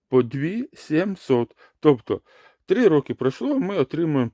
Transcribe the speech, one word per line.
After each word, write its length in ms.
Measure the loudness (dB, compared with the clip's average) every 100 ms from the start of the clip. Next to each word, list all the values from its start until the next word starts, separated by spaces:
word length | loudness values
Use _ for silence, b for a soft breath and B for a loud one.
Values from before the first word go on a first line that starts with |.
| _
по 140 | 0
дві 460 | 2 -4 -6 -6 -8
сімсот. 840 | -14 -4 -2 -2 -6 0 0 0 _ b b
Тобто 400 | 2 2 -2 -8 b b b b -4
три 220 | 2 4
роки 260 | 2 0
пройшло, 440 | -4 -4 -2 -4 -2
ми 180 | -2 -2
отримуємо 540 | -2 -2 -2 0 -2